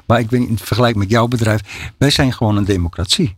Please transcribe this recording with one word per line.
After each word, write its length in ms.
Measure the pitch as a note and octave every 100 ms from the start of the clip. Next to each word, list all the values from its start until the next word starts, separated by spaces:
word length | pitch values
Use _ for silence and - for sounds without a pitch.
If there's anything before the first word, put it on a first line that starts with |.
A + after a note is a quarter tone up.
| -
Maar 120 | A#2+
ik 100 | A2+
weet 100 | B2
niet, 100 | B2
in 80 | A2
vergelijking 460 | - - A#2+ A2
met 80 | G2
jouw 160 | A2+ A#2
bedrijf, 640 | B2 G#2+ G#2+ G#2 - - -
wij 120 | C#3
zijn 240 | - C3+
gewoon 240 | A#2+ A2+ G2+
een 80 | G2+
democratie. 600 | G2 E2+ - F2+ - -